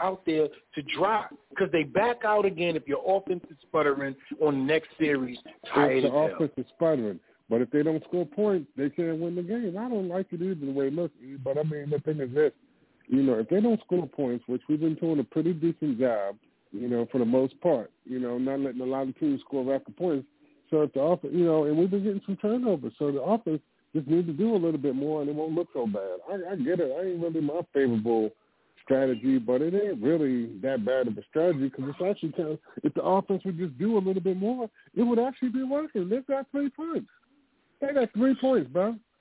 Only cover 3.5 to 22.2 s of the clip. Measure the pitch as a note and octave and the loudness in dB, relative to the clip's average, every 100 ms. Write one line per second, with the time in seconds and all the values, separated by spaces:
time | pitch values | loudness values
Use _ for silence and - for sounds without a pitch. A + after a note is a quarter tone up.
3.5 | D#3 _ D#3+ D3 C#3 C#3 C3+ - - D3+ | -20 _ 0 2 2 -2 -8 -10 0 2
4.5 | C#3 C3 D#3+ D#3+ - D#3 C#3 B2+ B2 - | 2 2 0 0 -2 0 0 -2 -8 -16
5.5 | - - D3 C#3+ C3 C3+ C#3 D#3+ - D#3 | -20 -4 2 4 4 4 4 2 0 -2
6.5 | - B2 - E3 D3 G#2+ F2+ _ _ - | -4 -10 0 2 2 0 -6 _ _ -2
7.5 | A2+ B2 D3 D3 D#3 - F3+ D#3+ - G#3 | 0 2 2 2 0 -2 -4 -4 0 0
8.5 | F#3 C#3 - C#3+ D3 E3 D#3+ E3+ F3 F3 | 0 -2 -4 -4 -2 -2 -2 -4 -4 -4
9.5 | A#3 A3 F3+ B3 A3 F#3 F3+ F#3+ E3+ F#3 | -4 -4 -6 -4 -4 -4 -4 -4 -4 -4
10.5 | E3+ C#3 C3+ C#3 D3+ E3+ - B2+ C#3 C3 | -4 -4 -2 -2 -2 -4 -8 -18 -10 -4
11.5 | C#3 D#3 D3 C#3+ D3 D#3 D3+ B2+ C3+ D3+ | -2 -2 -4 -4 -4 -2 -4 -2 2 2
12.5 | - _ _ _ _ - C3 C3+ A2+ A2+ | 0 _ _ _ _ -2 2 4 2 2
13.5 | F#3 A#3 A3 - F3+ D3 - C3 A#2+ - | 2 2 2 0 -2 -2 -4 -2 -4 -4
14.5 | B2 - D3+ D#3+ D#3+ E3 D3+ A#2+ D#3+ D#3+ | -6 -2 0 0 0 0 0 0 0 0
15.5 | E3+ E3 D#3+ D#3 A#2 B2+ A2 G2 G#2 _ | 2 0 0 -2 2 2 2 -2 -6 _
16.5 | _ _ G2+ B2 A#2+ A#2 C3+ A#2 C3 C3 | _ _ -8 -2 -2 0 0 2 4 2
17.5 | - F3+ C3+ G#2 _ - B2+ B2 B2 C3 | 0 0 2 -2 _ -10 -6 -4 -2 -2
18.5 | C3+ C3+ B2 B2+ C3+ C3 B2+ D#3 C3+ - | -2 -2 -4 -4 -2 -4 -2 -2 -2 -4
19.5 | C#3 B2+ C3+ - - F3+ C#3+ C3 _ _ | -4 0 -2 -4 -4 -2 -2 -4 _ _
20.5 | _ - D#3 D3+ C3 D3+ F3+ C#3+ E3 E3+ | _ -2 2 2 2 2 0 0 2 4
21.5 | D#3 D3 D3+ F#3 G3+ G3+ G3+ | 4 2 2 2 2 0 -2